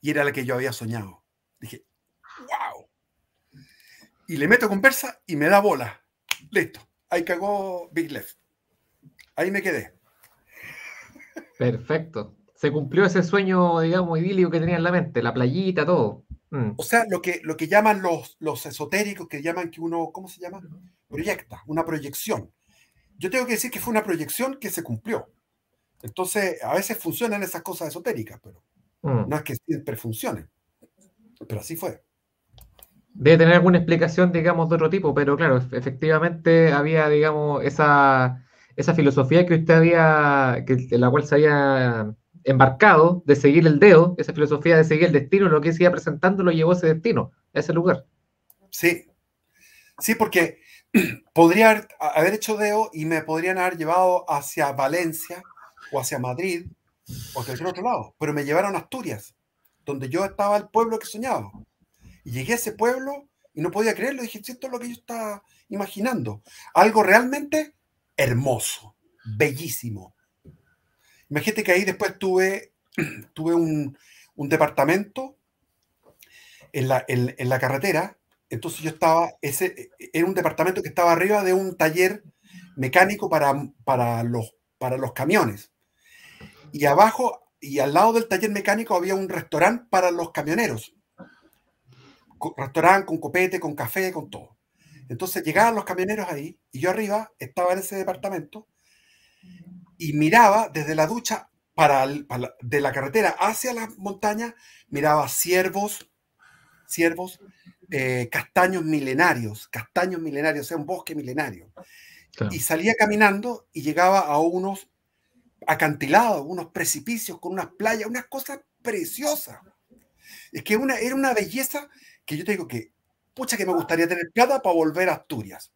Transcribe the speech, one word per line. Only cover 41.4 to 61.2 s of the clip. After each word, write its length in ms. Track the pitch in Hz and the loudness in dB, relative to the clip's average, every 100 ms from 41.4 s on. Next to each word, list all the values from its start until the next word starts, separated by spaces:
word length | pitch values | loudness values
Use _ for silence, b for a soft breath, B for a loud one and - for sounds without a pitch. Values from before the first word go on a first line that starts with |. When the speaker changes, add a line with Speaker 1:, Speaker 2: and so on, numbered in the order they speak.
| 151 147 139 135 127 117 107 110 _ - - | 4 4 2 2 2 0 -6 -8 _ -8 0
Speaker 2:
embarcado, 760 | 135 131 127 214 165 165 180 147 | 4 4 6 6 8 6 4 4
de 100 | 135 | 6
seguir 320 | 143 151 165 | 8 8 6
el 120 | 147 | 8
dedo, 360 | 202 165 175 175 | 10 10 8 2
esa 160 | 156 | -6
filosofía 440 | 160 147 147 170 165 | -2 0 2 4 6
de 60 | 160 | 6
seguir 200 | 156 170 | 4 4
el 40 | |
destino, 360 | 151 - 196 196 | 4 4 2 4
lo 100 | 151 | 4
que 120 | 151 | 2
se 100 | 165 | 4
iba 80 | 180 | 4
presentando 520 | 175 170 143 185 196 | 2 -4 0 0 2
lo 80 | 180 | 2
llevó 200 | 165 160 | 2 2
a 40 | 180 | 2
ese 180 | 170 | 2
destino, 380 | 160 226 151 - _ _ | 0 0 -2 -4 _ _
a 60 | - | -6
ese 140 | 147 | -2
lugar. 320 | 170 170 147 - _ _ _ _ _ _ | 0 2 0 -4 _ _ _ _ _ _
Speaker 1:
Sí, 360 | - 170 170 - _ _ _ _ b b b b b | -2 -2 -2 -8 _ _ _ _ b b b b b
sí, 160 | - 220 | -2 0
porque 460 | 208 180 165 - b b b | 2 2 0 -4 b b b
<clears throat> 400 | 226 170 120 _ | 0 0 -6 _
podría 380 | - 165 185 220 | 6 6 8 6
haber, 160 | 214 - - | 6 -2 -8
a-, 200 | 151 147 | -4 2
haber 140 | 170 | 0
hecho 240 | 208 214 214 | 0 -4 -2
deo 320 | 208 208 214 | 0 0 -2
y 120 | 160 156 | -4 -4
me 160 | 160 | -4
podrían 360 | 156 160 175 185 | -2 -4 -2 -2
haber 200 | 180 170 | -2 -2
llevado 520 | 156 175 185 180 - | 0 2 4 2 0
hacia 420 | 147 - - 143 | -4 -4 -4 -2
Valencia 720 | 131 135 165 165 160 - 175 - _ - _ - | 0 -2 0 -4 -6 -12 -16 -18 _ -20 _ -8
o 80 | 139 | -8
hacia 200 | 131 139 | -6 -6
Madrid 480 | 127 127 190 170 180 - _ _ - - 117 | -6 -6 -6 -6 -10 -20 _ _ -18 -16 -12
o 80 | 131 | -10
hacia 120 | 117 | -10
cualquier 140 | 123 180 | -8 -8
otro 160 | 180 | -6
lado, 320 | 220 208 104 _ | -4 -4 -8 _
pero 140 | 151 | -6
me 120 | 143 139 | -4 0
llevaron 300 | 156 202 190 | 0 0 -4
a 40 | |
Asturias, 560 | - 262 196 110 - _ _ _ _ _ - | -8 -12 -10 -12 -14 _ _ _ _ _ -12
donde 240 | 139 135 | -10 -6
yo 160 | 160 196 | -4 -4
estaba, 320 | - 202 208 | -2 0 0
el 120 | 202 | 0
pueblo 300 | 220 226 220 | 0 0 -2
que 80 | - | -8
soñaba. 440 | 214 | -10